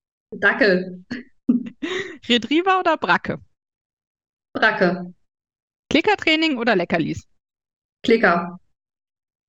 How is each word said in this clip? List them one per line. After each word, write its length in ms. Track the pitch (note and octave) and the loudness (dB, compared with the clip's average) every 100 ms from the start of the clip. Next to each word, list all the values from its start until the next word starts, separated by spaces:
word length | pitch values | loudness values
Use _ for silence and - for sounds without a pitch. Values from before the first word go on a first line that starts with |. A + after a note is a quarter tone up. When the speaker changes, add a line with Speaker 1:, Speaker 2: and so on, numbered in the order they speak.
| _ _ _ | _ _ _
Speaker 1:
Dackel. 720 | G3 G3+ A#3 A3 F3+ F3+ - - B3 - _ - A#3+ A#3 - E4+ F#4 F#4+ D#4+ - | -2 0 4 4 2 0 -12 -14 -16 -16 _ -2 -2 -2 -10 -8 -6 -8 -8 -2
Speaker 2:
Retriever 520 | A#3+ A3+ D4+ F#4+ F#4 | 0 0 0 2 2
oder 180 | F4 D#4 | 0 0
Bracke? 400 | G3 F3 - D3 - _ _ _ _ _ _ _ _ _ _ - | 0 0 -2 -10 -12 _ _ _ _ _ _ _ _ _ _ -2
Speaker 1:
Bracke. 580 | A3 G#3 F3+ F3+ F3+ - _ _ _ _ _ _ - | 0 2 0 -2 -8 -16 _ _ _ _ _ _ -2
Speaker 2:
Klickertraining 680 | C#4 F#4+ G4 - D#4 D#4+ B3+ | 0 2 0 0 0 0 -2
oder 180 | A#3 G3+ | 0 0
Leckerlis? 520 | F3 F3 D3 D#3 - _ _ _ _ _ _ _ | 0 -2 -2 -6 -12 _ _ _ _ _ _ _
Speaker 1:
Klicker. 540 | - A3+ G#3 F3 F3+ F3+ _ _ _ _ _ _ _ _ | 0 2 4 2 -2 -12 _ _ _ _ _ _ _ _